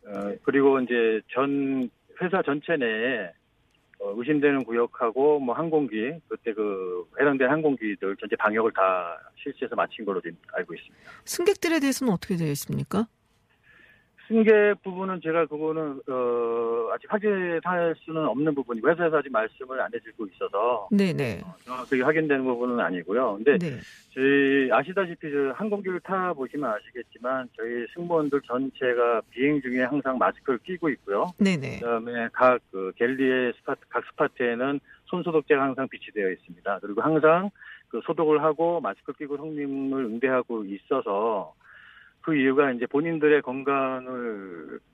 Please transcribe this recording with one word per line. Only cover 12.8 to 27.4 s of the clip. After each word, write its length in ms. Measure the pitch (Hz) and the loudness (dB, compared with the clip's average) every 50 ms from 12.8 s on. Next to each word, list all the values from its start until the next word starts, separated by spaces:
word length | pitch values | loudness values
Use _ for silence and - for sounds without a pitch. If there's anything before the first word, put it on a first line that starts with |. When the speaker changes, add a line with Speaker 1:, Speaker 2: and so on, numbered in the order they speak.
| 139 _ - 196 226 - _ _ _ _ _ _ _ _ _ _ _ _ - - - _ - _ _ _ _ - - - | -4 _ -2 -2 -2 -4 _ _ _ _ _ _ _ _ _ _ _ _ -20 -20 -20 _ -20 _ _ _ _ -20 -6 0
Speaker 1:
승객 500 | 214 226 220 214 220 214 208 208 202 - _ | 4 6 8 8 8 8 8 6 4 0 _
부분은 360 | 196 180 185 190 190 190 175 | -10 -8 -6 -4 -4 -4 -4
제가 240 | 151 160 160 170 165 | -4 0 2 2 0
그거는, 540 | 147 151 147 156 160 156 160 156 147 135 135 - - | 0 -2 -4 -2 -2 -2 -2 -4 -4 -6 -8 -8 -6
어, 800 | 131 127 123 120 120 120 117 117 117 117 117 117 117 117 113 110 | -2 0 0 0 0 0 0 0 0 -2 -2 -2 -2 -2 -2 -2
아직 200 | 113 - - - | -4 -6 -4 -4
확인할 840 | 202 214 196 214 202 190 180 175 170 160 - 175 185 175 170 165 156 - | -4 0 2 0 0 0 0 -2 -2 -2 -2 -2 0 0 0 0 -2 -4
수는 260 | - - 160 160 156 | -8 -6 -4 -2 0
없는 280 | 139 110 131 151 160 147 | 0 0 2 0 0 0
부분이고 340 | 139 131 - 123 110 110 139 | 0 -4 -4 -6 0 2 2
회사에서 280 | 170 160 175 165 156 | 2 2 2 2 2
아직 160 | 147 139 143 | 0 -2 0
말씀을 480 | 131 110 110 110 _ _ 131 127 131 127 | -2 -2 -2 -2 _ _ -12 -8 -4 -4
안 100 | 107 - | -4 -4
해주고 340 | 113 117 107 110 - - 110 95 | -6 -10 _ -12 -10 -10 -10 -10
있어서 600 | - - 98 92 - 101 110 120 123 110 101 - | -8 -8 -8 -4 -2 0 0 0 0 -2 -2 0
Speaker 2:
네네. 480 | 214 202 196 185 151 143 143 120 101 - - | 2 2 2 2 0 -2 -2 -4 -4 -8 -10
Speaker 1:
어, 120 | 180 - - _ | -14 -18 -20 _
정확하게 380 | - 127 127 123 - 135 127 | -12 -10 -10 -4 -2 0 2
확인되는 420 | 127 139 156 160 160 151 139 135 131 | 2 2 2 2 2 2 0 0 0
부분은 340 | 127 123 120 123 123 120 120 | -2 -2 -2 -2 -2 0 0
아니고요. 640 | 92 85 92 90 82 87 101 123 131 117 101 101 | 0 -2 -2 -4 -4 -2 0 0 0 0 -2 2
근데 160 | 113 143 143 - | 4 4 4 4
Speaker 2:
네. 220 | 175 160 131 - - - - - - _ - | 2 -2 -6 -8 -12 -16 -20 -20 -20 _ -4
Speaker 1:
저희 560 | 131 135 139 139 143 139 135 139 139 135 127 | 0 2 4 6 6 6 6 4 4 4 4
아시다시피 600 | 110 120 143 165 185 196 190 170 175 _ - 156 | 2 2 2 0 -2 -2 -2 -2 -4 _ -8 -4
저 200 | 143 143 139 135 123 | -2 0 0 0 -2
항공기를 420 | - 202 220 202 202 190 185 180 170 | -4 -4 -4 -4 -4 -4 -6 -6 -6
타 320 | _ - 190 190 185 180 | _ -4 -2 -2 -2 -2
보시면 380 | 170 139 131 117 - 147 143 120 | -2 -4 -6 -6 -6 -6 -4 -4
아시겠지만 760 | 107 104 - - _ 123 113 _ - - 117 123 131 131 | -4 -4 -8 -12 _ -14 -14 _ -16 -8 -6 -4 -4 -4